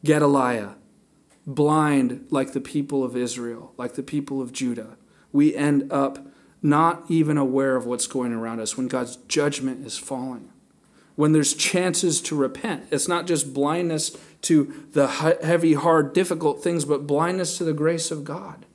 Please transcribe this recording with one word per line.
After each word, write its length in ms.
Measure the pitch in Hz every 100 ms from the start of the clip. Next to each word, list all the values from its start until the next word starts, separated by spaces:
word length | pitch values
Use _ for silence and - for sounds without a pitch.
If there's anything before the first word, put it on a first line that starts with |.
| 147
Gedaliah, 680 | 151 147 139 127 117 101 101 _ _ _ _ _ _ -
blind 800 | 135 147 156 151 143 123 123 -
like 240 | 143 135
the 80 | 139
people 420 | 135 151 139 143
of 140 | 127 123
Israel, 560 | 123 123 120 117 - -
like 180 | 123 -
the 80 |
people 380 | 131 151 143 135
of 120 | 123
Judah. 420 | - 127 117 107 - _ _ _
We 240 | 143 151 -
end 360 | 147 143 135
up 280 | 143 139 - - _ _ _
not 420 | 156 147 165 160 -
even 280 | 165 151 147
aware 380 | 135 131 135 131
of 100 | 120
what's 220 | 120 -
going 240 | 135 123
around 280 | 117 113 113
us 180 | 113 -
when 100 | 127
God's 300 | 127 120 - -
judgment 580 | - 147 143 135 127 135
is 120 | -
falling, 520 | - 135 131 120 - _ _ _ _ _ _ -
when 160 | 151
there's 240 | 156 143 -
chances 680 | - 185 185 175 180 151
to 140 | - 151
repent. 500 | 135 - 233 165 -
It's 160 | 143 -
not 180 | 170 170
just 280 | 165 143
blindness 600 | 135 143 165 175 156 - - - _
to 440 | - 160 143 - -
the 160 | - 139
he-, 380 | - 156 170 160
heavy, 280 | 170 165
hard, 400 | 147 160 165 147
difficult 500 | - 180 165 160 139
things, 220 | 180 170 143
but 220 | 143 143
blindness 500 | 143 170 185 170 -
to 60 |
the 100 | 165
grace 380 | 147 156 170 160
of 120 | 156
God. 420 | 143 156 - 147 -